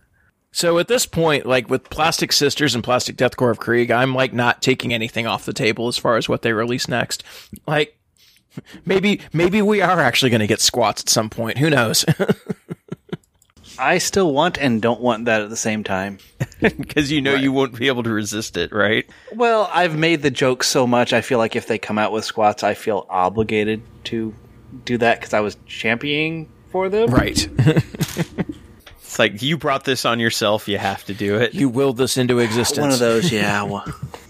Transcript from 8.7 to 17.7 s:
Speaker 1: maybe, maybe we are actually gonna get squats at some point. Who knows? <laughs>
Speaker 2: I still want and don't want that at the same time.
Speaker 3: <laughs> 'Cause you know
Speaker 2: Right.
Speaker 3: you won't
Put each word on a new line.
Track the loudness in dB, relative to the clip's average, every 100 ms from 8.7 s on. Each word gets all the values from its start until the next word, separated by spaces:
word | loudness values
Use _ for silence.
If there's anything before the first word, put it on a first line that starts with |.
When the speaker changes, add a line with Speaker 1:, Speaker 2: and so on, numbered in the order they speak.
| -14 0
Speaker 1:
maybe, | 2 2 0 -2
maybe | 0 2 4
we | 2 2
are | 2 4
actually | 2 2 2
gonna | 2 2
get | 2
squats | 2 2 0 0
at | 0
some | 0 0
point. | -6 -6 0
Who | 2
knows? | 2 2 0 0
<laughs> | 0 0 -2 -4 -12 -12 -16 _ -18 -14 -16 _ _ _ _ -20 -2
Speaker 2:
I | 0 2
still | 2 2 2
want | 2 2 2
and | 0 2
don't | 0 2
want | 0 0
that | 0 0
at | 0
the | -4
same | -4 -4
time. | -4 -4 -4 -10 -20 _ -8 0
Speaker 3:
<laughs> | 0 0 -4
'Cause | -2 0
you | 0
know | 2
Speaker 2:
Right. | 2
Speaker 3:
you | 2
won't | 2 0